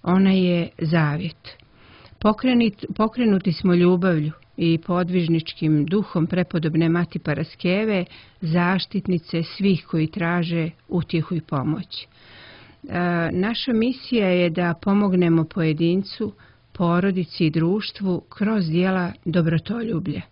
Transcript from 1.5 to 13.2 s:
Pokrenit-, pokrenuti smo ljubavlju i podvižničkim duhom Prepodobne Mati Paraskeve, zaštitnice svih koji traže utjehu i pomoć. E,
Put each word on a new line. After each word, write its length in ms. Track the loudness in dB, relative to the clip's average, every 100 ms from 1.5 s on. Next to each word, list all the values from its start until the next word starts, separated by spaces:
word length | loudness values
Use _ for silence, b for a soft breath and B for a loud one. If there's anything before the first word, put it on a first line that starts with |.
| -20 _ B B B B -2
Pokrenit-, 680 | -2 0 2 2 2 -2 -12 -4
pokrenuti 560 | -4 0 2 2 0
smo 220 | 0 2
ljubavlju 580 | 4 4 4 2 0 -2 -8 _ -2
i 220 | 0 0 0
podvižničkim 1000 | -2 0 0 0 0 -2 -4 0 2 2
duhom 400 | -2 -2 -2 0
Prepodobne 640 | -2 -2 -2 0 0 2
Mati 300 | 0 -2 -6
Paraskeve, 880 | -6 -6 -6 -4 -2 0 0 -2 -4 B B B
zaštitnice 1000 | -2 0 2 0 -2 -6 -2 -4 -2 -6
svih 420 | -6 -2 0 0 -2
koji 160 | -2 -2
traže 640 | -2 -2 -2 -2 -2 -4 -8 -4
utjehu 460 | -4 -2 -4 -2
i 60 | -6
pomoć. 640 | -4 -4 -2 -4 -6 -14
E, 40 | -18 B B B B B B B -8 -4 -2 0